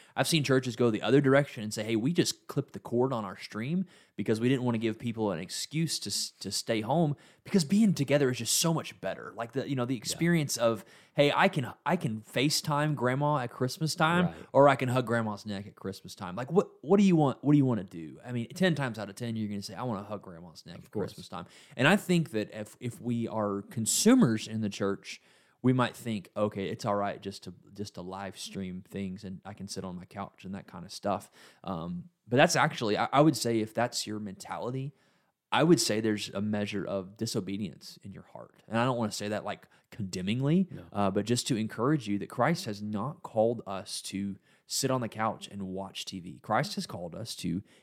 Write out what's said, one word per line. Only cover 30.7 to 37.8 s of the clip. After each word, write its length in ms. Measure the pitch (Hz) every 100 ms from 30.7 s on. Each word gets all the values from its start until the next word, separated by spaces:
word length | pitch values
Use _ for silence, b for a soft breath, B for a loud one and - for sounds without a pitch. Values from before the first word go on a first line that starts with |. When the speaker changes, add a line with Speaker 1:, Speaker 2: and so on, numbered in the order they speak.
Speaker 1:
kinda 180 | 87 170
stuff. 440 | - 101 98 - B B B
Um, 400 | - 87 85 87 - _ -
but 100 | 123
that's 180 | 170 147
actually, 400 | 147 - 113 101
I, 120 | 110
I 80 | 131
would 160 | 156 131
say 240 | 120 113
if 140 | 107
that's 320 | - 120 - -
your 120 | 107
mentality, 760 | 104 92 - 87 104 131 135 - _ _ _ _ _
I 80 | 113
would 180 | 156 165
say 200 | - 107
there's 300 | 110 107 -
a 60 | 98
measure 440 | 107 107 101 104 - 98
of 200 | 92 101
disobedience 800 | 113 120 92 98 101 -